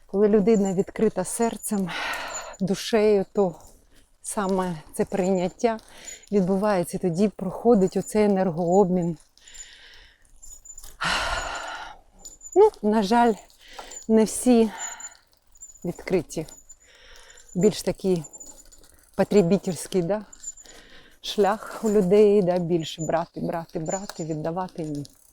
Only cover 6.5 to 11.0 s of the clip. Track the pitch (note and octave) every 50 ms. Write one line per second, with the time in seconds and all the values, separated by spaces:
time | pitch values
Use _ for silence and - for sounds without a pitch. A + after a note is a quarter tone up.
6.5 | G3 F#3+ G#3 G#3+ G3+ F3+ E3+ - - F3+ - F3+ D#3+ E3+ G#3+ G3+ - - F#3 F#3
7.5 | - - - A#3 A#3+ G3 F#3 F#3 - G3 F3+ - - G#3+ G#3+ G#3 G3+ F#3 F#3+ G3
8.5 | D3+ E3 F3+ E3+ F3+ G3 G#3 F3 F3+ F3+ E3+ F3 D#3+ - - _ _ _ _ -
9.5 | - - - - - - - - - - - - _ _ _ _ - - - -
10.5 | - - _ - - - - - - -